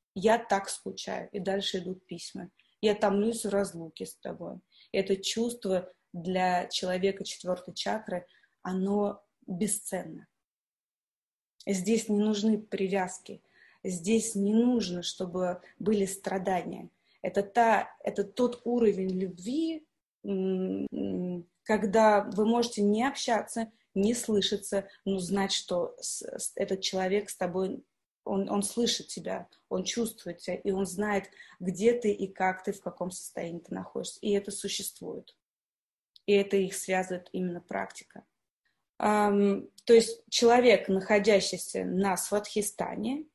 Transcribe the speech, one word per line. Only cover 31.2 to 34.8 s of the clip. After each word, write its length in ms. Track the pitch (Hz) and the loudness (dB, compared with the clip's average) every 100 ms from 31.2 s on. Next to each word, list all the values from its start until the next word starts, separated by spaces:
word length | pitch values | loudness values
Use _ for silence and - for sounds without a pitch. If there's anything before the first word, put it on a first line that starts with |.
| 196 - - - | -4 -14 -20 -8
где 320 | 180 165 220 | -6 2 2
ты 200 | 240 220 | 4 2
и 140 | 208 190 | -2 -4
как 380 | - 185 185 | -2 -2 -2
ты, 80 | - | -6
в 80 | 190 | -8
каком 320 | 180 - 185 | -8 -6 -8
состоянии 480 | 185 - - 170 170 | -8 -12 -8 -8 -8
ты 120 | - | -10
находишься. 460 | 185 185 - 180 - | -10 -8 -8 -8 -6
И 120 | 220 | -2
это 180 | 202 202 | -2 -2
существует. 840 | - 196 - | -8 -6 -6